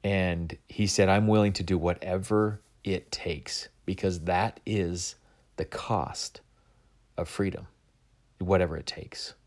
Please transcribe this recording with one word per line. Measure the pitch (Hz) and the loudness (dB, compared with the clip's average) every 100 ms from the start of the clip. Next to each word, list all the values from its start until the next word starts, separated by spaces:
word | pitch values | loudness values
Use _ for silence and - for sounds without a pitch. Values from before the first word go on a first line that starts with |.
| 98 | 2
And | 98 92 85 85 - _ | 2 2 0 -4 -8 _
he | - 104 | -2 0
said, | - 95 | 4 6
"I'm | 98 107 | 6 6
willing | 107 104 | 6 4
to | 95 | 2
do | 90 90 | 0 0
whatever | 87 87 92 92 98 107 107 104 _ _ | 2 -2 -2 -4 2 2 2 -2 _ _
it | - 92 - | -4 -4 -4
takes | - 87 76 - - - _ - | -8 -6 -6 -6 -10 -10 _ -8
because | 95 95 87 | -2 -2 -2
that | 82 87 113 - - | 0 2 0 -4 -4
is | 107 87 87 - - _ _ _ - | 0 0 -2 -6 -10 _ _ _ -8
the | |
cost | 80 - - 107 - - - - _ _ _ _ _ _ _ - | -8 -6 -2 -2 -2 -6 -10 -12 _ _ _ _ _ _ _ -8
of | 85 | -8
freedom, | - 98 - - _ _ _ _ _ _ _ | -2 -2 -2 -14 _ _ _ _ _ _ _
whatever | 90 95 87 78 | 2 4 4 -2
it | - | -8
takes." | - - - - - | -12 -14 -12 -14 -16